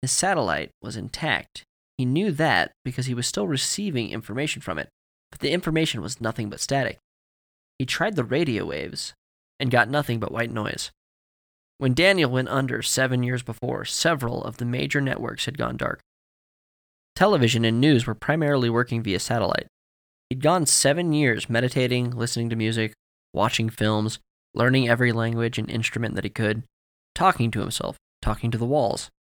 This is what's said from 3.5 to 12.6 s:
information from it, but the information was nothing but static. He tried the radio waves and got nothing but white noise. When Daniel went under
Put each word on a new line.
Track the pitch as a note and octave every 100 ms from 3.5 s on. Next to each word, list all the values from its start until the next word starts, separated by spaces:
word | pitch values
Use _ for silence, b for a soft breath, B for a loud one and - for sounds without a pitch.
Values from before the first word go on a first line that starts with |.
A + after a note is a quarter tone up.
| C3 - - G3+ B2+ A2+
information | A2 - A2 D3 -
from | - D#2
it, | - _ _ _ _
but | -
the | C#3+
information | E3+ E3+ D#3+ D#3 A#2
was | G2 -
nothing | A2+ A2 G#2
but | -
static. | - C#3 A#2+ - _ _ _ _ _ _ _ -
He | C3
tried | - F#3+ G3
the |
radio | A2 C3+ D#3+ G#2+ E2
waves | C#2+ D2+ D2+ - - _ _ _ -
and | C3+
got | A#2+ A2+
nothing | D3 C3+ A#2
but | G#2+
white | - A#2+
noise. | A#2 G#2 - - _ _ _ _ _ _ _ _ -
When | C3+
Daniel | B2+ F#3 G3 C#3
went | B2+ B2+
under | C3+